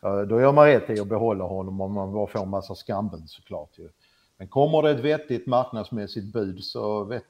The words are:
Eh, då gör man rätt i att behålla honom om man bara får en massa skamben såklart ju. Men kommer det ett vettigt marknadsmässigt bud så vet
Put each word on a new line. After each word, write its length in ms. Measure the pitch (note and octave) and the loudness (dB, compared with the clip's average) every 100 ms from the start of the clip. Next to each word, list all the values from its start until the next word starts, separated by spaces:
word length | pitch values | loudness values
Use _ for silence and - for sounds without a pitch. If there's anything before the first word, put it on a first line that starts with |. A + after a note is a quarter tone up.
Eh, 140 | G2 G2+ | -2 -4
då 220 | G2+ A2+ | 0 4
gör 120 | C3+ | 6
man 140 | D3 D3 | 10 8
rätt 240 | C3 C3+ | 8 2
i 100 | A2 | -4
att 60 | G2+ | -2
behålla 380 | A2 A#2 G2+ | -2 0 -2
honom 360 | F2+ F#2+ F#2+ F#2+ | -4 -6 -6 -6
om 120 | G2 | -6
man 200 | G2+ F#2+ | -4 -6
bara 140 | G#2 G2+ | -6 -4
får 160 | A2 | -6
en 60 | F#2+ | -6
massa 240 | G2 F2+ | -6 -8
skamben 540 | F#2 - G2+ G#2+ F2 D#2+ | -16 -8 -6 -6 -8 -18
såklart 500 | - _ F2+ D2+ _ | -20 _ -14 -14 _
ju. 100 | E2 _ _ _ _ _ | -20 _ _ _ _ _
Men 100 | F#2 | -6
kommer 340 | C3+ C#3+ D#3 | 2 2 4
det 80 | D3+ | 2
ett 100 | C#3 | 2
vettigt 460 | C#3 D3+ - A#2+ - | 0 -2 -2 -6 0
marknadsmässigt 800 | B2 B2+ A2+ G2+ A#2 G2+ - G2+ | 0 0 -6 -8 -8 -8 -10 -8
bud 320 | A2+ G2 F#2 | -6 -6 -6
så 400 | - A#2+ G#2+ G#2+ | -12 -8 -4 -4
vet 180 | G2+ A#2+ - | -4 -10 -12